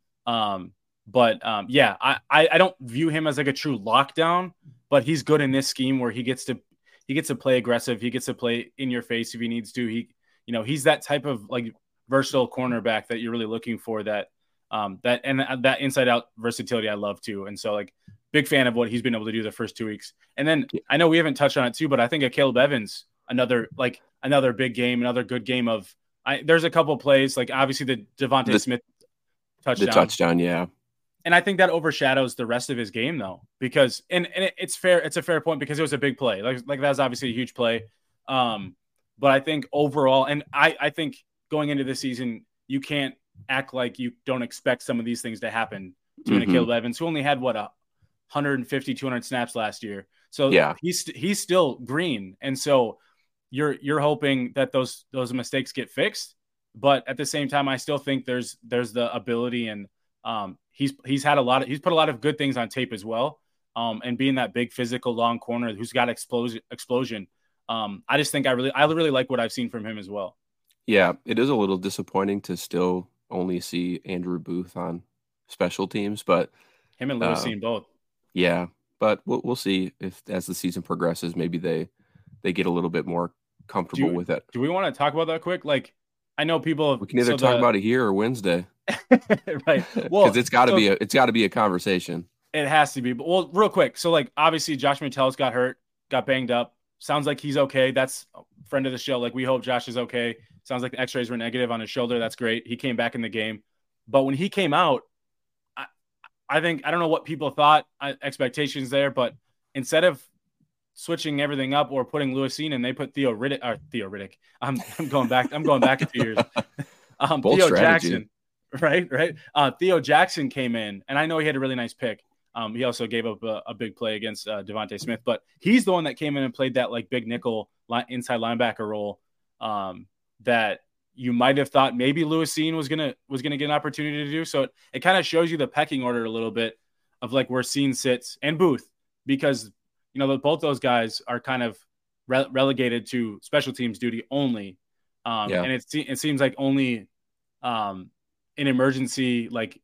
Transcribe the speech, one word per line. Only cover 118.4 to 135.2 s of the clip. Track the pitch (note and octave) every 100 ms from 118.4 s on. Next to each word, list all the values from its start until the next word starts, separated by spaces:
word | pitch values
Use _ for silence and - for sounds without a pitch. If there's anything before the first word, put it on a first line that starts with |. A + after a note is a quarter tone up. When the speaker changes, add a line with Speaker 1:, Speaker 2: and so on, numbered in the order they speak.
| _ _ _ C3+
Speaker 1:
right, | D#3 E3+ F3
right. | C3 E3+ D3+ -
Uh, | D3 C3+ -
Theo | F#3 E3+
Jackson | C3+ D3+ F#3 - C3+
came | C#3 B2 A#2
in, | G#2 G2 -
and | C#3
I | D#3+
know | D#3+
he | D3+
had | C3+
a |
really | C3 B2+
nice | A#2
pick. | - A#2+ G#2 _ _ _ A#2
Um, | A2
he | A#2
also | B2+ A#2+ A2+
gave | A#2 A2+
up | G#2
a, | A2+ G#2+ -
a | A2
big | A2+ -
play | A2+ G#2+
against, | A2 G#2 G#2+
uh, | G#2
Devontae | G2 G#2+ G#2 G#2
Smith, | A#2+ A2+
but | - A2+ _ _
he's | F3+ A#3+ G3
the |
one | F3+ D3+
that | A#2+
came | D3+ C#3+
in |
and | C3
played | - C3
that, | C3+ A#2
like, | A#2 G2+
big | B2+ A2+
nickel | A#2+ A#2+ A2 G2+ _ -
li-, | A#2 B2
inside | B2+ A#2 A#2+
linebacker | A2+ A#2 A#2 - G#2+
role, | G#2+ G#2 - _ _ _ -
um, | A2+ G#2 G2 F#2 F#2+ _ _ _
that | A#2+ A#2 G#2+ - _ _ _
you | - B2
might | A#2+ C3 C#3
have | C3+
thought | C#3 C3+ A#2+
maybe | C3 D3 D3+
Lewis | D#3+ D#3 D#3
Cine | D#3+ D#3+
was | C3+
gonna, | D#3+ C#3+ - -
was | C3+
gonna | C#3+ C#3
get | D3
an |
opportunity | D3 D3+ C#3+ D3+ D3 C#3+
to |
do. | D#3
So | D#3+ C#3+
it, | C3 _ _
it | C3+
kinda | F3 F#3+